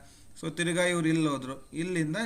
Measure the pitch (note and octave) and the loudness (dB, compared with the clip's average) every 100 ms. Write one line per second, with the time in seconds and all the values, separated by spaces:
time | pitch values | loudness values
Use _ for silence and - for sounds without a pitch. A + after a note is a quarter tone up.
0 | - - - - D#3+ D#3 E3+ E3+ F3+ F3 | -14 -20 -20 -10 -6 -2 0 2 2 4
1 | D#3+ D#3+ D#3 C3+ C3 C3+ - D#3 F3+ F3 | 4 4 2 0 -4 -10 -10 -6 -2 0
2 | D#3 F#3+ | 0 -2